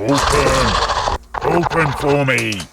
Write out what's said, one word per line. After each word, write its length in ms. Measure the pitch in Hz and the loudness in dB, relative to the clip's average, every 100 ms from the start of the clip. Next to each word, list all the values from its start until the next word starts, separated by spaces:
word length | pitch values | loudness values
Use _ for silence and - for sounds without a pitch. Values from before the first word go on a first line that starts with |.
Open! 1160 | - 139 - 147 135 135 127 - - - - - - - | 0 0 2 2 2 2 2 0 -2 -2 -2 -4 -6 -6
Open 480 | 127 170 165 165 151 - | 0 0 0 0 0 0
for 260 | 147 143 | 0 2
me! 460 | 135 123 113 101 80 | 2 0 -2 -6 -8